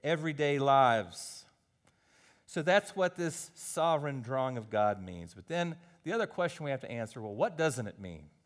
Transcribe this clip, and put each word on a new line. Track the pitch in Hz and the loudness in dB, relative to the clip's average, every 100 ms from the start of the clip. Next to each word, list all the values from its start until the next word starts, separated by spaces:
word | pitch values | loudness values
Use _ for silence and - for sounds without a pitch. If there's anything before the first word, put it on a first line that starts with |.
everyday | 175 160 160 147 147 143 | 0 -2 -2 0 0 2
lives. | 139 135 131 113 90 - - - - _ _ _ _ _ _ _ _ _ _ | 6 8 8 6 0 -10 -12 -12 -18 _ _ _ _ _ _ _ _ _ _
So | 175 | -4
that's | 156 196 196 - | 4 4 2 0
what | 180 180 | 0 0
this | 170 - - - | -4 -4 -10 -10
sovereign | - - 165 156 143 135 | -8 0 2 2 0 -4
drawing | 120 131 131 127 | -4 -2 0 -2
of | 107 | -2
God | 107 104 98 | 2 4 2
means. | 92 87 85 | -6 -12 -14
But | 101 92 | -16 -6
then | 170 175 160 - _ 151 | -2 -2 -4 -16 _ -6
the | |
other | 226 208 | -4 -4
question | - 175 - | -2 -2 -2
we | 147 | -4
have | 135 | -4
to | - | -6
answer, | 117 110 117 | -6 -8 -8
well, | 107 104 | -10 -2
what | 202 160 | -2 2
doesn't | 160 127 104 | 0 0 -6
it | - | -10
mean? | 95 80 76 _ | -14 -14 -18 _